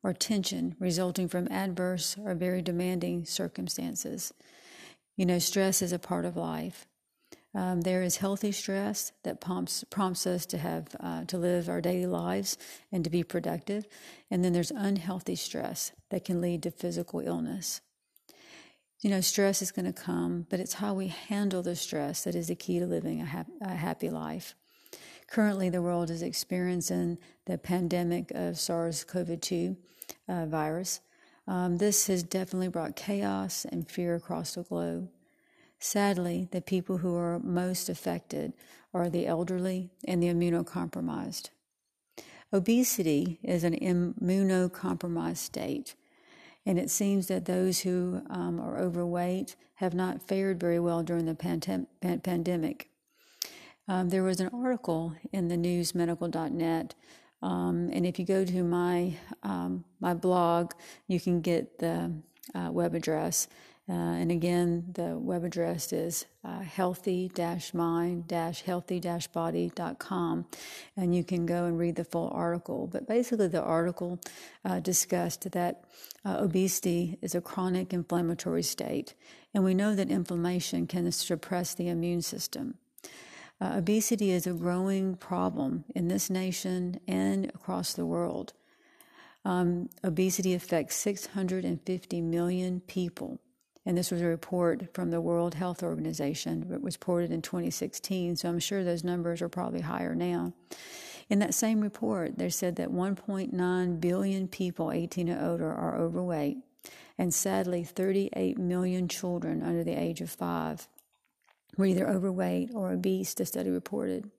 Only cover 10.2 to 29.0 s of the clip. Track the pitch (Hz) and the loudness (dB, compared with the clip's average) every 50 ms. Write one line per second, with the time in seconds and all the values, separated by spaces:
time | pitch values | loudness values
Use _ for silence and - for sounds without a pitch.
10.2 | - 185 180 180 156 - - 170 147 170 165 165 165 - - - - 175 165 165 | 0 0 0 -2 -2 -4 -4 -4 -2 -2 -2 -4 -6 -8 -12 -10 -8 -6 -6 -6
11.2 | 165 175 - 185 170 180 180 175 170 170 175 175 170 175 180 180 180 180 180 170 | -6 -4 -4 0 2 2 2 2 0 0 -2 0 0 0 0 0 0 0 0 -2
12.2 | 170 175 180 196 196 190 - - - - - - - _ - 185 165 165 156 180 | 0 0 -2 0 0 -2 -4 -6 -8 -18 -18 -20 -14 _ -2 -2 -2 2 2 0
13.2 | 165 - - 175 160 - 165 170 - - 202 208 214 - - - - - - - | 0 2 -2 -2 -2 0 -4 -4 -4 -4 -4 -4 -4 -8 -14 -20 -20 -20 -20 -20
14.2 | - _ 202 185 180 185 175 175 170 160 311 247 196 196 202 190 165 175 185 185 | -8 _ 0 2 4 4 4 4 2 0 -2 -2 0 2 2 2 0 -2 -4 -4
15.2 | - - 180 170 - - - - - - 180 - - - - - - _ - 185 | -4 -4 -4 -4 -4 -6 -4 -4 -4 -4 -4 -4 -6 -8 -8 -14 -8 _ -4 -4
16.2 | 180 - 185 175 175 175 175 165 156 170 170 - - 175 170 170 175 - - 175 | -2 0 0 0 2 0 0 0 -2 -4 -6 -4 -4 -4 -2 -2 -4 -4 -4 -4
17.2 | - - 170 170 160 160 170 196 165 - - - _ _ _ _ _ _ _ _ | -2 -2 -2 -2 -2 -4 -4 -6 -6 -6 -8 -8 _ _ _ _ _ _ _ _
18.2 | _ _ - - - - - - - - _ _ _ _ _ _ - 214 202 190 | _ _ -20 -20 -20 -20 -20 -20 -20 -20 _ _ _ _ _ _ 0 2 2 4
19.2 | 180 - - - 202 196 196 196 190 180 - - 180 185 180 - - 180 175 170 | 2 2 4 4 4 4 4 2 -2 -2 -2 -2 -2 -2 -4 -4 -4 -2 0 0
20.2 | 170 175 175 175 170 - - 180 185 - - - 202 208 202 190 190 185 165 - | 0 0 0 -2 -2 -2 -2 -2 -2 -4 -4 -4 -2 -2 0 0 -2 -4 -4 -8
21.2 | - - 214 202 208 202 190 180 175 180 175 - - - - 156 143 143 170 - | -6 -4 -2 0 2 2 0 0 -2 -2 -2 -4 -4 -4 -2 -2 -2 -2 -2 -4
22.2 | - - 170 170 170 165 175 175 - - 180 175 175 175 175 165 165 160 165 156 | -4 -2 -2 -2 -2 -2 -4 -6 -2 -2 0 0 2 0 0 -2 0 -2 -4 -2
23.2 | 160 156 139 175 - - 370 320 220 190 180 170 151 170 165 - - 165 160 80 | -4 -4 -4 -6 -6 -8 -10 -8 -6 -6 -4 -2 -2 -2 -2 -2 -4 -4 -4 -4
24.2 | - 156 156 180 170 - - _ _ _ _ _ - - - - - - - - | -6 -6 -6 -8 -8 -12 -16 _ _ _ _ _ -20 -20 -20 -20 -20 -20 -20 -20
25.2 | - - - - 214 208 202 190 190 185 170 180 175 175 175 175 175 160 170 165 | -18 -4 0 2 4 4 4 2 2 2 2 2 2 2 2 2 0 0 -2 -2
26.2 | 170 175 175 - - _ 185 180 180 180 180 175 165 - 180 180 175 170 170 170 | -4 -4 -4 -4 -4 _ -2 0 2 2 2 0 0 0 0 0 0 0 -2 -4
27.2 | - - - _ _ - 185 - - - 185 180 180 170 175 175 175 170 170 175 | -8 -20 -20 _ _ -4 -4 -4 0 0 0 2 2 2 2 2 2 2 0 0
28.2 | 175 - - - 180 175 170 160 - - 175 170 165 170 165 160 | -2 -4 -4 -2 -2 -2 -2 -2 -2 0 0 0 0 0 -2 -4